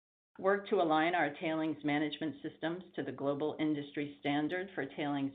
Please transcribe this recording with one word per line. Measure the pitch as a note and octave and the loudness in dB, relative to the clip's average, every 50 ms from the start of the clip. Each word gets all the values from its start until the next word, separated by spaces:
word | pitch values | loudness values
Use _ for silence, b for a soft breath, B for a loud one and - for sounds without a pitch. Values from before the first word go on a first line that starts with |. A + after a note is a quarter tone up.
| _ _ _ _ _ _ _ - | _ _ _ _ _ _ _ -2
Work | F3+ F#3+ G3+ G3+ G3 - | 2 2 2 2 2 2
to | A3+ G3 F3 | 2 4 4
align | E3 D#3 D#3 D#3 E3+ F3+ | 4 4 4 4 4 4
our | F3 D#3+ D3 C#3+ - | 2 2 0 0 -2
tailings | F#3 E3 D#3+ D#3+ D#3 D#3+ D3+ D3 - | -4 -2 -2 0 0 -2 -2 -2 0
management | D3+ C#3+ D3 D#3 D3 D3 - D#3 D#3 C3+ - - | 0 2 2 2 0 -2 -2 -4 -6 -6 -6 -8
systems | D#3+ - - - D#3+ E3+ F3+ F#3+ - - | -10 -8 -4 -4 -4 -4 -4 -8 -8 -8
to | - D3 | -6 -6
the | C#3 B2+ | -6 -4
global | - C3+ C#3 C#3+ E3 D#3 D3+ - - | -2 0 0 2 2 0 -2 0 2
industry | D#3 D#3 D3+ C#3+ C#3+ C#3+ - - D3 C#3+ C#3+ - | 2 2 2 0 -2 -4 -4 -4 -4 -4 -6 -4
standard | - C#3+ C#3+ D3 D3+ D3+ F3 F#3 F#3 G3 - | -2 0 2 2 2 2 0 -2 -2 -4 -4
for | - C#3 | -4 -4
tailings | C3+ - - D#3+ C#3+ C#3+ C#3+ C#3 C3+ C3+ | -4 -4 -2 -2 0 0 0 0 -2 -2